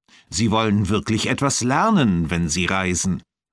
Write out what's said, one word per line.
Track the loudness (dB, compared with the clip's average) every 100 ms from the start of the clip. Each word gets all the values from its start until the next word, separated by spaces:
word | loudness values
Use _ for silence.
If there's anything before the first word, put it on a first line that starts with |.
| _ -20 -8
Sie | -2 0
wollen | 2 2 2 2
wirklich | 0 0 -2 -2
etwas | -2 -2 -2
lernen, | 0 0 2 2 2 2 0
wenn | -2 -2
sie | -2 -2
reisen. | -2 -2 -2 -2 -4 -8 _ _